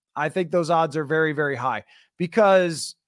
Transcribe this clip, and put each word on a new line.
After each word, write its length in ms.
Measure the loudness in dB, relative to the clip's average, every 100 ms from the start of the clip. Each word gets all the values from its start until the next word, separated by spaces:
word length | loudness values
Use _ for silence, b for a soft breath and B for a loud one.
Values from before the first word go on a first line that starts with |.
| _ -6
I 120 | -4
think 220 | -4 -2
those 180 | -2 2
odds 280 | 0 0 -2
are 80 | -2
very, 260 | 0 0
very 240 | -2 -4 -2
high 300 | -4 -6 -10 b b _
because 800 | -4 2 4 4 2 -4 -10 -14